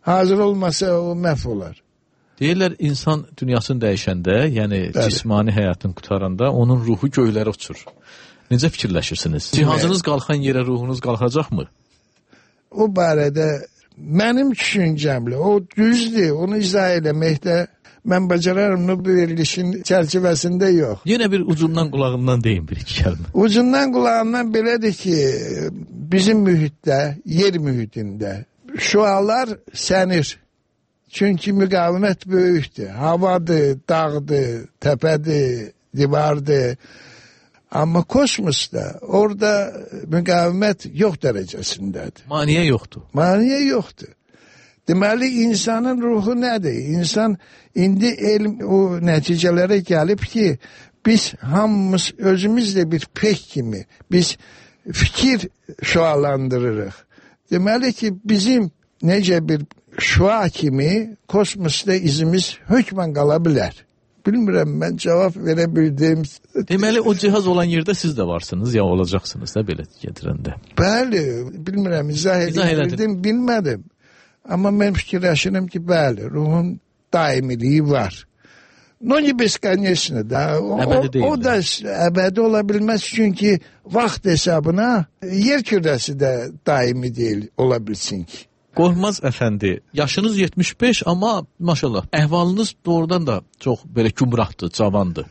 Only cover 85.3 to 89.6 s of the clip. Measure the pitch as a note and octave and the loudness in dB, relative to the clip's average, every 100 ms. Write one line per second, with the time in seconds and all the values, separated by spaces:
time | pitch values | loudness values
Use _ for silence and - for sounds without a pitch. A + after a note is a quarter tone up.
85.3 | F#3+ A3 C#4+ A3 G3+ D#3+ C3 - C#3 C3+ | 0 2 2 0 0 2 -2 -4 -2 0
86.3 | B2+ B2 - - C#3+ B2 B2 B2 A#2+ A#2 | 0 -6 -6 -2 0 0 -2 -4 -4 -2
87.3 | G2+ G#2+ - C3 A#2+ G#2+ G2+ - G2+ E2+ | -2 -6 -2 0 0 -2 -8 -6 -8 -10
88.3 | - - _ _ - F3 F3 G3+ G3 C#3 | -16 -20 _ _ 2 2 2 -2 -2 -4
89.3 | - A#2+ G#2 | -2 -2 0